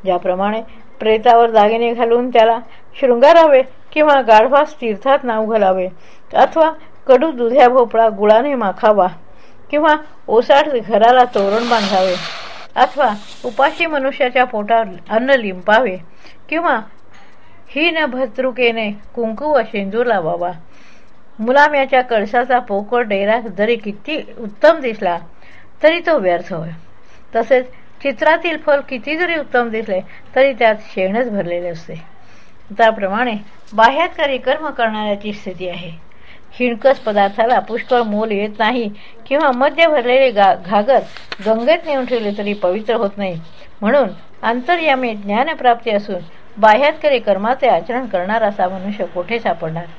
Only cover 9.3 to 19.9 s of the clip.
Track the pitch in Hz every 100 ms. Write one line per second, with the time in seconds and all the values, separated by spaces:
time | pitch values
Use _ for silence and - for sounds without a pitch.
9.3 | - - - - 294 311 302 311 - -
10.3 | 214 240 277 302 254 202 220 226 254 247
11.3 | 214 196 214 240 233 196 196 190 180 -
12.3 | - - - - - 254 277 254 208 -
13.3 | - 247 214 277 311 330 294 262 262 254
14.3 | 254 254 214 208 233 214 170 - 220 254
15.3 | 269 208 185 180 214 254 185 160 - -
16.3 | - - 311 339 240 208 - - - -
17.3 | - - - - 277 339 320 302 254 262
18.3 | 208 262 247 240 226 214 208 - - 226
19.3 | 214 302 285 214 208 196